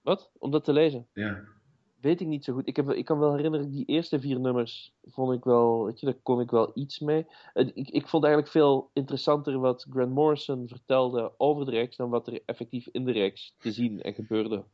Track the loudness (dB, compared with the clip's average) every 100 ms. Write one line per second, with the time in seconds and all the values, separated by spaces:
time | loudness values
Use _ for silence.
0 | 0 -2 -4 _ -2 -2 2 4 4 0
1 | -12 -8 -6 -6 -12 _ _ _ _ _
2 | 0 0 -2 -6 -4 -6 -4 -2 -2 -2
3 | -2 2 2 2 0 -2 -4 -6 -2 -2
4 | 0 -4 -2 -2 0 0 -2 -6 -18 _
5 | -18 -6 -2 0 4 6 6 4 0 -2
6 | -4 -4 0 0 2 2 2 -2 -10 -8
7 | -2 -2 -2 -14 -8 0 0 -2 -4 -4
8 | 0 2 4 4 2 4 6 4 0 -4
9 | -4 -4 0 0 0 0 0 0 -4 -2
10 | -2 2 2 2 -2 -8 -8 -14 _ 2
11 | 2 0 -4 _ 0 2 0 -2 -2 -4
12 | -2 -2 -4 -10 -8 -10 -8 -10 -8 -6
13 | -2 0 0 -2 -20 _ -8 -2 -2 -2
14 | -8 -8 -4 -2 -2 -4 -8